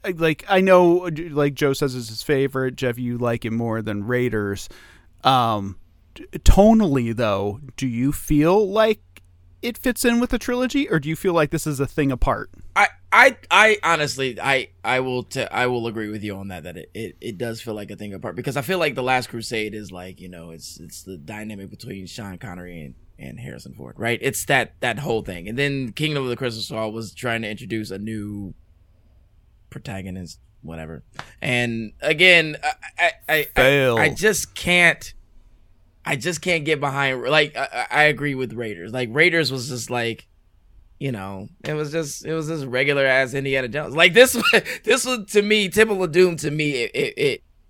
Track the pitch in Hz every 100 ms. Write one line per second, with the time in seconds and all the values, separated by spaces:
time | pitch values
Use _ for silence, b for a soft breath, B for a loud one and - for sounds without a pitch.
0 | 202 170 160 156 - 190 190 180 175 175
1 | 180 156 170 143 147 135 143 135 143 127
2 | 113 107 - 139 135 135 131 135 127 120
3 | 123 120 120 117 113 113 117 113 107 104
4 | 101 123 123 107 101 98 - B B B
5 | B - 127 131 117 110 98 92 - _
6 | _ - - - - - 208 220 196 139
7 | 117 113 113 98 101 107 139 - 135 117
8 | 135 143 - 151 156 196 196 208 220 214
9 | _ - _ _ - _ 240 233 262 233
10 | 233 233 247 240 - 247 254 277 285 160
11 | 143 165 190 170 151 160 156 135 139 -
12 | 139 123 - 107 - - - 196 202 -
13 | - - 262 - - 180 220 208 160 160
14 | 147 120 131 101 113 135 110 _ 107 127
15 | 131 127 - 135 113 107 127 123 113 110
16 | 104 107 104 98 98 90 80 87 - 104
17 | 104 - 107 90 117 113 120 107 104 98
18 | 104 95 101 85 123 135 123 185 156 131
19 | 127 123 104 117 107 117 107 107 95 90
20 | 92 90 90 87 82 82 - - 82 -
21 | 95 90 71 107 107 101 98 101 - 98
22 | 95 - 101 90 107 90 90 85 71 -
23 | - - 67 - 120 60 - 127 62 -
24 | 113 117 131 - - 135 113 _ 127 110
25 | 139 110 101 87 92 120 143 139 123 -
26 | 156 147 127 120 131 110 101 110 110 110
27 | 107 - 127 113 110 104 110 110 107 95
28 | 107 110 104 104 98 - _ _ _ _
29 | _ _ _ _ _ _ _ - - 98
30 | 95 92 87 - _ _ - 80 78 80
31 | _ B B B - 123 120 113 107 -
32 | 143 160 185 170 160 151 151 - - -
33 | 170 - - 156 143 - 131 139 131 113
34 | 151 - 208 190 - - - 175 170 -
35 | - - _ - _ _ _ _ _ _
36 | - 139 165 156 180 165 147 147 139 139
37 | 135 131 120 156 151 117 135 120 117 135
38 | 151 139 143 131 127 113 113 90 104 127
39 | 123 131 175 165 135 131 127 123 113 123
40 | 113 110 _ _ _ _ _ - _ _
41 | 139 113 95 98 107 - 151 151 151 160
42 | 147 - - 160 151 160 135 123 139 139
43 | 135 131 131 139 139 135 123 139 90 147
44 | 180 170 254 240 - 226 - B - 427
45 | 240 247 190 208 208 214 190 202 220 196
46 | 180 165 180 160 147 151 151 131 113 123
47 | 127 - 143 113 _ _